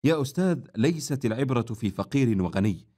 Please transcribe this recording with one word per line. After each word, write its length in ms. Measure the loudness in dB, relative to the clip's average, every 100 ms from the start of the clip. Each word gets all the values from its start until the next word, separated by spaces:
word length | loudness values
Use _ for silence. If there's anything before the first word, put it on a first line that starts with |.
يا 180 | 2 0
أستاذ، 420 | -2 0 0 0 -4 0
ليست 480 | 0 0 -4 -2
العبرة 500 | -2 -2 0 0 -2
في 160 | -4 -4
فقير 520 | -4 -2 2 2 2
وغني 440 | 0 2 0 0 -10